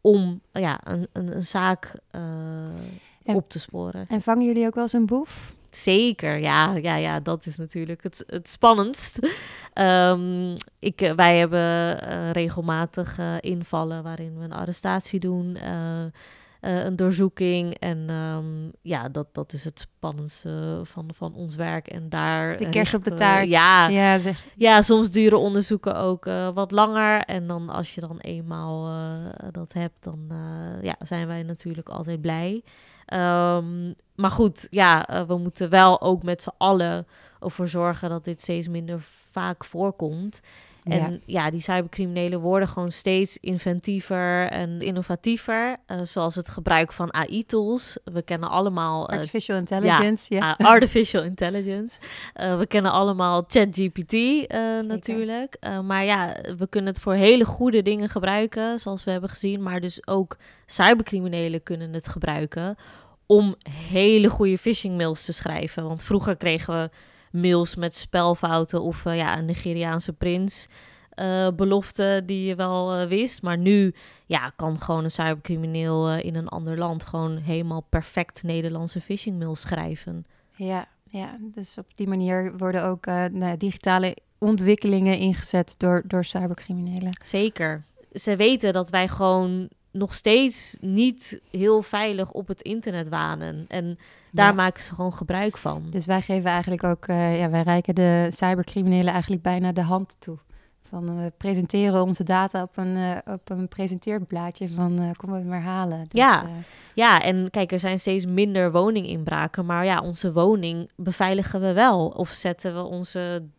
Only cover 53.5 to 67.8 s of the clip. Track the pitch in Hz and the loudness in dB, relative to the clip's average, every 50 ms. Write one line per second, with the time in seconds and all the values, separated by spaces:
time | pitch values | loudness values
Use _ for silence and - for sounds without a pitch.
53.5 | - 233 208 196 170 180 190 180 - - 170 - 220 226 233 254 294 302 277 - | 4 4 4 4 2 -2 -4 -4 -4 -6 -6 -2 0 0 2 2 0 0 -2 -4
54.5 | - 220 226 226 220 226 220 214 220 208 - - 220 226 226 220 226 240 262 269 | -4 -4 -4 -2 -4 -4 -4 -4 -6 -6 -6 -6 -4 -4 -4 -4 -6 -8 -8 -10
55.5 | - - - - 196 190 190 190 190 190 196 202 208 196 180 175 - - - - | -14 -12 -10 -8 -6 -6 -4 -2 0 0 2 2 2 0 0 -4 -6 -8 -10 -10
56.5 | 180 170 190 - - 208 190 196 185 - - 202 185 196 196 214 247 254 226 208 | -6 -6 -6 -2 -2 -2 -2 -2 -6 -4 -2 0 4 6 8 8 10 8 6 2
57.5 | - - 247 254 226 220 190 202 208 208 208 214 - 202 180 190 196 214 220 220 | 2 0 0 2 4 4 2 2 0 0 -2 -4 -4 -2 -2 0 0 0 0 -2
58.5 | - 226 220 226 233 233 - 202 196 185 - 196 185 185 185 190 - - - 196 | -2 -4 -4 -2 -4 -4 -6 -8 -8 -6 -4 -4 -4 -4 -4 -8 -8 -4 -4 -4
59.5 | 202 196 196 190 180 180 175 180 170 - - - 196 196 190 - - _ - - | -4 -4 -6 -4 -4 -4 -6 -6 -8 -10 -6 -2 0 0 0 -2 -6 _ -20 -20
60.5 | - _ _ _ - - 180 202 240 226 220 - 208 185 180 180 170 170 170 165 | -20 _ _ _ 0 6 6 8 8 6 2 -2 -4 -4 -4 -2 -2 -2 -2 -2
61.5 | 165 165 _ - 175 165 165 160 160 165 - - - 165 160 160 147 147 156 151 | -4 -6 _ -6 -8 -8 -6 -8 -8 -8 -8 -8 -8 -4 -2 -2 -2 -2 -2 -4
62.5 | - 165 170 190 208 _ - - - - - _ _ _ _ _ 208 208 208 196 | -4 -6 -6 -6 -6 _ -14 -20 -20 -20 -20 _ _ _ _ _ 8 8 8 4
63.5 | 185 _ _ - 139 151 165 170 185 185 196 208 220 214 208 240 226 - 208 196 | 0 _ _ -16 -14 -12 -8 0 2 6 6 8 8 8 8 6 4 4 2 4
64.5 | 185 180 - 190 196 - - 190 180 175 170 160 160 - - - 165 - - 165 | 2 2 2 0 -2 0 -2 -4 -2 0 0 0 -2 -4 -6 -8 -8 -6 -6 -6
65.5 | 156 156 151 156 - - 160 160 165 165 - - 196 196 - 208 185 - - 175 | -4 -4 -6 -6 -6 -8 -8 -6 -8 -8 -2 0 0 0 2 0 -4 0 0 0
66.5 | 160 160 - - 165 165 160 160 _ - - _ _ _ _ _ - 175 175 185 | 0 0 -2 -4 -4 -4 -4 -4 _ -16 -20 _ _ _ _ _ -4 0 4 4
67.5 | 175 170 170 170 - 180 | 4 4 2 0 -4 -6